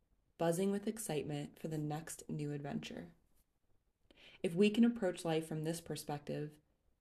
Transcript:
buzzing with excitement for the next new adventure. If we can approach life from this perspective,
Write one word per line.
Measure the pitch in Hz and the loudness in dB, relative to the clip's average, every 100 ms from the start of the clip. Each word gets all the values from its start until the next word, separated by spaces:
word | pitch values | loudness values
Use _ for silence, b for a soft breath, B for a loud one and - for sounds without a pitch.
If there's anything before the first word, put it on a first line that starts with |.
| _ _ _ - | _ _ _ -2
buzzing | 170 170 196 | 2 2 2
with | 202 202 | 0 -2
excitement | 220 - 151 - 147 147 - | -6 -2 -2 -2 -4 -6 -8
for | 165 | -8
the | 156 | -4
next | 151 151 160 - - | -4 -4 -6 -12 -8
new | 156 147 | -4 -4
adventure. | 147 143 151 151 - 175 - _ _ _ _ _ _ _ _ _ B B B | -4 -4 -6 -6 -10 -12 -16 _ _ _ _ _ _ _ _ _ B B B
If | 190 | -2
we | 170 208 | 6 6
can | 214 | 8
approach | 233 233 185 175 | 6 6 0 0
life | 170 160 160 | 0 0 0
from | 156 | -4
this | 156 165 | -2 -4
perspective, | - 151 - 147 - 143 151 151 _ _ _ _ | -4 -8 -6 -6 -6 -6 -6 -10 _ _ _ _